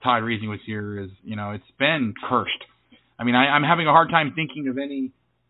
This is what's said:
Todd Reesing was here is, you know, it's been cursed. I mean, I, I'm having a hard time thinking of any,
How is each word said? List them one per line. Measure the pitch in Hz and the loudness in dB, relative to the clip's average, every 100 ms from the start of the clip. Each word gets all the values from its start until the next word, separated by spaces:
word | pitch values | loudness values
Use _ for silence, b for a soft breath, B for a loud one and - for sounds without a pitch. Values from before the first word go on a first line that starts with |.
Todd | 127 117 | 0 2
Reesing | 113 110 107 | 0 -4 -4
was | 104 - | -8 -8
here | 107 104 101 | -8 -6 -8
is, | 95 98 | -10 -14
you | - | -12
know, | 107 104 | -10 -8
it's | 104 - - | -10 -12 -2
been | 139 160 113 - - | 0 2 -2 -4 -2
cursed. | 123 95 - - _ _ b b - | 0 0 -6 -10 _ _ b b -6
I | |
mean, | 120 | 0
I, | 123 139 | 2 4
I'm | 147 | 4
having | 147 170 156 | 4 2 6
a | |
hard | 151 165 | 6 6
time | 165 147 160 | 2 0 -2
thinking | 156 151 139 | -6 -6 -6
of | 127 | -4
any, | 143 139 131 - _ _ _ | -6 -6 -8 -10 _ _ _